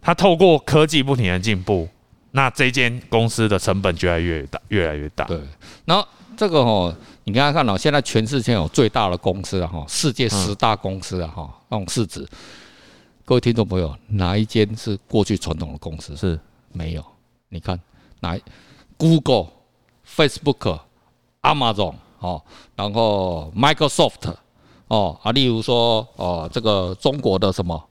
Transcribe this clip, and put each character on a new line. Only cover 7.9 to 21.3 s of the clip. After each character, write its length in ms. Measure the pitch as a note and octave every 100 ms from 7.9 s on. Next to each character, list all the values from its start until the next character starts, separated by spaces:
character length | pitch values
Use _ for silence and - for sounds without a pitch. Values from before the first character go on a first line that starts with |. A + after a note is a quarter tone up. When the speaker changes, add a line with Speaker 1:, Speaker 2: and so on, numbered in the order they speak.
Speaker 2:
在 80 | C#3+
全 240 | - A2+ A2
世 140 | C#3
界 120 | A#2
有 160 | A2+ D#2
最 200 | - A2+
大 200 | C3 G2+
的 80 | F2
公 280 | - F#2+
司 160 | F2+ F#2+
啊， 100 | E2+
吼， 120 | E2+ D#2
世 240 | - D#3
界 160 | A#2 A#2+
十 260 | G2+ F#2
大 220 | G2+ A#2 G#2
公 260 | G2 F#2+
司 180 | - F#2
啊， 80 | E2
Speaker 1:
嗯。 40 | E2+
Speaker 2:
吼， 140 | D2+ - _
那 80 | A2+
种 120 | F#2
市 180 | - G#2+
值， 200 | - - - - - - - - - _ _
各 100 | -
位 60 | B2
听 120 | B2
众 140 | A#2 G#2
朋 140 | F#2
友， 140 | E2 C#2+ _
哪 300 | G#2 F2+ G2+
一 80 |
间 240 | G#2+ A2+ G#2 G#2+
是 200 | - G2 _
过 160 | A2+
去 120 | G2+ G2+
传 200 | - D#2
统 160 | D#2+
的 60 | D2
公 220 | - D#2
司？ 160 | - C#2+
Speaker 1:
是。 220 | G2 D#2+ - _ _
Speaker 2:
没 200 | - D#2+
有。 120 | E2 - _ _ _ _
你 100 | F2+
看， 200 | - F2+ - _ _ -
哪 160 | E2+ F2+
一， 60 | - - - - _ _
Google、 520 | D#3+ E3 C#3 A#2+ E2 _ _ _ _ _ _ -
Facebook、 640 | D3+ - D3 C3 G#2+ D#2 - _ _ _ _